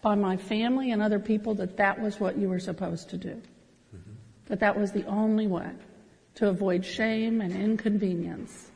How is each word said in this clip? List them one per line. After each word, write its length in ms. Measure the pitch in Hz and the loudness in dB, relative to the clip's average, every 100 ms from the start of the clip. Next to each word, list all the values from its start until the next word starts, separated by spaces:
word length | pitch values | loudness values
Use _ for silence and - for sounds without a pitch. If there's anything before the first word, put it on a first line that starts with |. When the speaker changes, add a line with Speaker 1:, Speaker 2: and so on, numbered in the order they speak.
Speaker 1:
by 140 | 220 208 | 2 2
my 200 | 196 185 | 2 0
family 560 | - 214 233 254 262 | -2 0 2 0 2
and 100 | 214 | 2
other 180 | 214 208 | 2 2
people 360 | 208 214 226 208 | 2 0 0 -2
that 220 | 180 - | -2 2
that 220 | 202 - | 2 2
was 180 | 214 202 | -2 0
what 180 | 196 - | -2 0
you 120 | 196 | 0
were 100 | 180 | 0
supposed 500 | 185 165 185 170 - | -4 -6 -4 -6 -6
to 60 | 180 | -8
do, 240 | 185 233 - - - _ _ 90 | -8 -12 -16 -20 -20 _ _ -20
Speaker 2:
Mm-hmm. 160 | - - - - - | -18 -18 -20 -20 -6
Speaker 1:
that 120 | 208 | 2
that 180 | 214 208 | 2 4
was 140 | 202 | 0
the 140 | 202 - | 0 -2
only 420 | 202 220 214 214 | 0 2 2 2
way 220 | 175 - - - - - - _ - | 0 -4 -12 -18 -20 -20 -20 _ 0
to 140 | 208 | 2
avoid 340 | 185 196 180 | 2 2 2
shame 560 | 185 - 226 220 226 226 | 0 -2 0 2 2 0
and 140 | 190 190 | 0 0
inconvenience. 1120 | 208 220 226 208 190 175 170 170 - - - | 0 2 2 2 2 0 -4 -6 -12 -16 -20